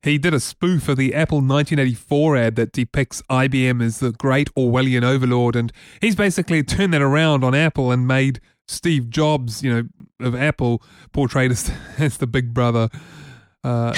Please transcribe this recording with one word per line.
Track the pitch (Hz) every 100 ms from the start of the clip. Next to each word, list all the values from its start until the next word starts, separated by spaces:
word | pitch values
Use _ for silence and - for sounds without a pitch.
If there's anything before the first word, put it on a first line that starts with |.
he | - 147
did | 165
a | 151
spoof | - - 180 175 -
of | 135
the | 131
Apple | 143 156 151
nineteen | 131 139 151 147
eighty-four | 135 113 - 147 156 139
ad | 117 113
that | 113
depicts | - 120 - 131 - -
I | 127 135
B | 131 127
M | 123
as | 117 110
the | 127
great | 113 135 131 123 -
Orwellian | 123 123 131 127
overlord, | 123 135 127 123 120
and | 117 117 - - -
he's | 226 196
basically | 202 180 175 165
turned | 143 - 196
that | 160
around | 139 147 160 143
on | 127
Apple | 139 160 147 127
and | 123 127
made | 131 135 127 _ _ -
Steve | - 175 151 117
Jobs, | 131 151 151 123 107
you | 135
know, | 117 117 _ - _ 123
of |
Apple, | 123 147 - 120 117 - - -
portrayed | - 131 143 127
as, | 123 - -
<laughs> | - -
as | 151 -
the | 131
big | 131 123
brother, | 120 120 117 113 - - - - - _ _
uh, | 131 120 117